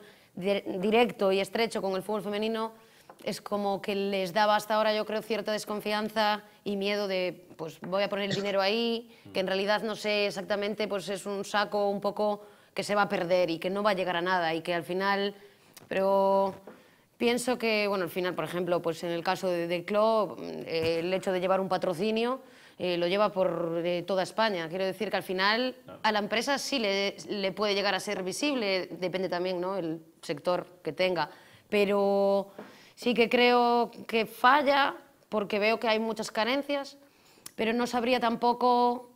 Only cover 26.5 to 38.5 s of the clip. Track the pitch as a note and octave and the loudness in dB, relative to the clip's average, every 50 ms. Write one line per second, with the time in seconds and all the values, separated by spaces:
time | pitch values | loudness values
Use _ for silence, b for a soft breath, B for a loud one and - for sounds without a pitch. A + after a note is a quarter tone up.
26.5 | C#4+ B3+ - - - C#4 A3+ G3+ G3 G3 G3 G3+ G3 - - - - G#3 G3 G3 | -2 -2 -2 -2 -2 0 0 0 0 0 0 -2 -4 -6 -8 -8 -6 -2 -2 -4
27.5 | F#3 - G#3 G#3 G3+ G3 F#3+ G#3 F#3+ F#3 F#3+ G#3+ G3+ F#3+ F#3+ F3+ F3+ - - D4 | -2 0 0 0 2 2 2 0 0 0 -2 -4 -4 -4 -4 -6 -4 -2 -2 0
28.5 | C#4+ B3+ A3 G3 F#3+ F#3 F3 - - F3 F3+ F3+ E3 F#3 F#3+ F3 F3+ F3 F3+ F#3 | 0 0 0 0 0 0 -2 -4 -8 -6 -4 -4 -2 -2 -2 -2 -2 -2 -2 -2
29.5 | F#3 F3 F3 F#3 G3 G3 E3 E3 D#3+ E3 D#3+ - _ _ - - E3 C#3+ - - | -2 -2 -4 -4 -4 -4 -4 -4 -6 -8 -10 -18 _ _ -8 -8 -8 -4 -2 0
30.5 | F3+ F3+ F3 - - - _ D#3+ D3 - F#3 F#3 F#3 E3 D3+ D3 B B B B | 0 0 -2 -8 -16 -10 _ -10 -2 0 0 2 2 0 -2 -2 B B B B
31.5 | B B B B - G#3 G3+ G3 G#3 G3+ G3 G3+ G3+ G3 G3 G3 G3 G3 G3 B | B B B B 2 2 4 4 4 2 4 4 4 4 4 4 4 2 0 B
32.5 | B B B B B B B B B - - A#3+ A#3+ G3 A#3 G#3 - A#3 B3 B3 | B B B B B B B B B -4 0 0 4 4 4 4 4 4 6 6
33.5 | B3 B3 A#3+ A#3+ A#3+ A#3+ A#3 - - - - - - A3+ A3 G#3+ - - - B3 | 6 6 6 6 4 4 2 0 -4 -14 -12 -4 -2 -2 -2 -2 -4 4 4 6
34.5 | C4 D4+ D4 C4 C#4 C#4 C#4 D4 F4+ - - - _ _ _ _ - G#3+ G#3 - | 6 6 4 4 4 4 4 2 0 -6 -16 -20 _ _ _ _ -4 -2 -2 0
35.5 | - G#3 G3+ G#3+ A3+ A3 A#3 A3+ A3 A3 A3+ A3+ A3 A3 G#3+ - - - G#3+ A3+ | 0 2 2 2 2 2 2 0 0 2 0 -2 -4 -4 -6 -6 -2 -2 0 0
36.5 | B3+ C#4 C#4 - C#4+ C#4 C#4 C4+ - - B B B B B B B B B B | 0 -2 0 -2 -4 -4 -4 -8 -14 -20 B B B B B B B B B B
37.5 | B - A#3 A3 A3+ A#3+ A#3+ A#3+ - B3 A3+ A#3 B3+ A#3+ - A3+ A#3 - - A#3+ | B -4 -2 0 0 0 0 0 0 0 2 2 2 2 2 0 0 2 2 2